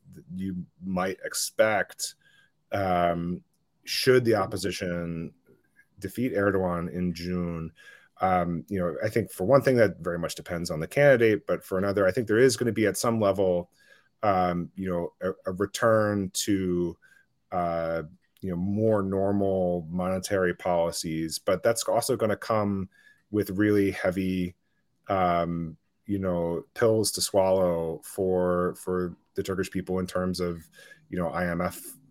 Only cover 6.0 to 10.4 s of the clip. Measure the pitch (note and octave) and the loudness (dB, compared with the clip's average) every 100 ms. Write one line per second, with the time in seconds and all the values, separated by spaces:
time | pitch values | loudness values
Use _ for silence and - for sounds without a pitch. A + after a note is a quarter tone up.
6 | G2 - B2 G2 G2+ F#2+ F#2 F2 E2+ F2+ | -10 -4 -2 2 2 2 0 -2 -4 -4
7 | F2+ E2+ F2 F2+ F2 E2 D#2+ - - - | -4 -4 -4 -4 -4 -6 -10 -14 -20 -20
8 | _ - F#2+ F2+ F2 E2 - G2 F2 C2+ | _ -4 0 2 0 -4 -4 -2 -2 -2
9 | G#2+ A2+ F#2 - F#2 C#3 C3+ B2 G#2 E2+ | -2 -2 -2 -2 4 4 6 4 4 2
10 | E2+ E2+ D#2+ - | -6 -4 -4 -8